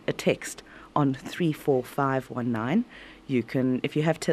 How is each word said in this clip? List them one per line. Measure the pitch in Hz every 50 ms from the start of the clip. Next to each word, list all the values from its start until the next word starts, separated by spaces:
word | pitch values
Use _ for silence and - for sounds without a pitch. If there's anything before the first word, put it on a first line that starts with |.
| - -
a | 143
text | - - 180 135 - - - - - - - - - - - -
on | - 143 139 135
three | 131 - - - - 180 160 147
four | - - - 139 127 123
five | - - - 139 135 135 135 131 -
one | 127 123 120 123
nine. | 117 110 110 123 165 226 240 - - - - - - - - -
You | 135 120 113
can, | - - 135 127 127 127 123 -
if | 143 -
you | 147 151
have | 165 160 -
te-, | - -